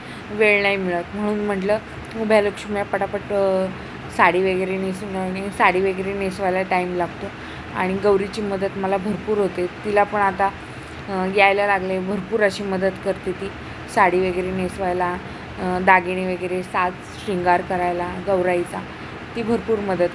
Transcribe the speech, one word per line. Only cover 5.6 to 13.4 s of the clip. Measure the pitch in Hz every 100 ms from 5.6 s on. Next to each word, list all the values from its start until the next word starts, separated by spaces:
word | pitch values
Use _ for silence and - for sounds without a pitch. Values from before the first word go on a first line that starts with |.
| 208 180
वगैरे | 190 185 190
नेसवायला | 202 190 185 190 185
टाईम | 185 185 180 180
लागतो | 170 - 196 - - - - 110
आणि | 185
गौरीची | 190 208 196 196 220
मदत | 208 196 196 196
मला | 190 196
भरपूर | 196 180 208 208
होते. | 190 175 180
तिला | - 214 208
पण | 202 208
आता, | 196 190 196 - - - - - -
अ, | 190 185 196
यायला | 196 196 202
लागले, | 196 185 190
भरपूर | 185 196 185 220
अशी | 208 196
मदत | 202 190 190 190
करते | 202 185 190
ती | 180